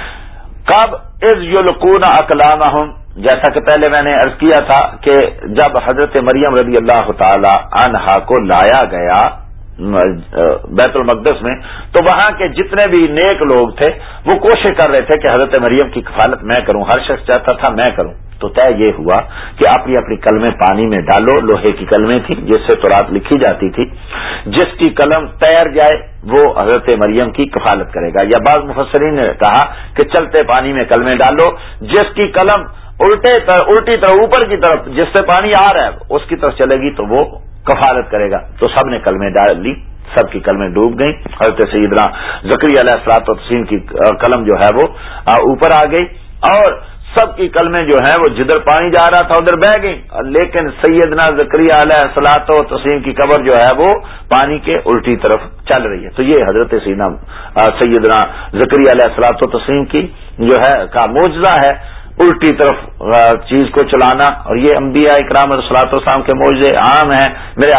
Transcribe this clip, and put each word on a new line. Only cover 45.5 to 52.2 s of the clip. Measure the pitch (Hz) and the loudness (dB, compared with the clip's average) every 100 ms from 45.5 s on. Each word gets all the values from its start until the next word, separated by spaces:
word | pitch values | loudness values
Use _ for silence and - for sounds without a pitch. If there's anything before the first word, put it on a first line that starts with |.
| 131 160 | 2 2
آ | 156 151 | 4 2
گئی، | 165 175 - - - | 0 -4 -10 -20 -4
اور | - 202 208 - - - - | 0 4 2 0 -12 -18 -4
سب | 233 226 - | 0 0 -2
کی | 180 | -2
کلمیں | 165 170 175 156 | -2 -2 -2 0
جو | 135 135 | 2 4
ہیں | 170 | 2
وہ | 156 117 | 2 0
جدھر | 135 156 | 0 0
پانی | 143 156 175 | 2 2 2
جا | 170 170 | 2 4
رہا | 175 | 4
تھا | 170 165 | 2 2
ادھر | 170 165 | 2 2
بہہ | 202 214 | 2 2
گئیں، | 196 160 - - | -2 -8 -12 -10
لیکن | 131 151 175 170 151 120 | -2 -2 0 -2 -6 -2
سیدنا | 160 165 165 151 160 | 0 2 2 2 0
زکریا | 147 143 156 160 151 | 0 0 2 4 4
علیہ | 151 151 139 | 4 2 2
الصلوۃ | 147 | 0